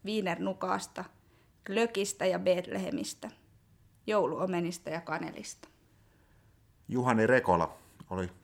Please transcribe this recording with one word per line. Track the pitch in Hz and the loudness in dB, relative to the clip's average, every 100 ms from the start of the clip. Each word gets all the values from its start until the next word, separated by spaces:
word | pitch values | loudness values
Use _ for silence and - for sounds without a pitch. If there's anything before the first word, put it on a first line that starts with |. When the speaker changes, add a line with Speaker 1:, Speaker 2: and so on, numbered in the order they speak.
| 196 | -4
Speaker 1:
viinernukaasta, | 214 185 170 190 190 185 190 - - 185 - _ _ _ _ - | -2 0 -2 -2 -2 -2 -2 -2 -10 -12 -16 _ _ _ _ -6
glökistä | 196 233 214 196 - 185 | 0 0 0 -4 0 0
ja | 180 | 2
Betlehemistä, | 190 180 180 196 185 - - - 220 - _ _ _ _ _ _ - | 2 2 0 -4 -4 -4 -6 -8 -14 -16 _ _ _ _ _ _ -2
jouluomenista | 214 151 156 185 175 170 175 - | 2 2 0 -2 0 -2 -6 -8
ja | 160 | -8
kanelista. | 170 160 160 - - - - _ _ _ _ _ _ _ _ _ _ _ - | -6 -6 -6 -10 -14 -16 -20 _ _ _ _ _ _ _ _ _ _ _ -6
Speaker 2:
Juhani | 127 123 113 110 | 0 2 4 6
Rekola | 127 110 87 80 - - - - | 6 6 4 2 -4 -20 -20 -10
oli | 92 90 - | -6 -6 -8